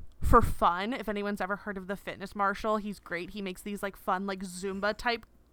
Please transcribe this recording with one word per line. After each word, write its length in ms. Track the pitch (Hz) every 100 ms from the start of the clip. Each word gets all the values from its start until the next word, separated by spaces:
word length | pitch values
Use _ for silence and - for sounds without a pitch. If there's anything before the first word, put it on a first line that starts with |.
| - -
for 220 | - 233
fun. 500 | - - 196 175 208
If 160 | 262 214
anyone's 320 | 202 202 202
ever 140 | 190 196
heard 200 | 214 196
of 100 | 180
The 80 | 196
Fitness 400 | - - 196 208
Marshall, 420 | 196 196 226 214
he's 220 | 208 190
great. 320 | - 175 180
He 100 | 208
makes 220 | 196 180
these, 180 | 208 202
like, 160 | 196 -
fun, 300 | - 185 196
like, 140 | 190
Zumba 520 | 190 180 196 196 202 220
type 300 | 247 233 - - -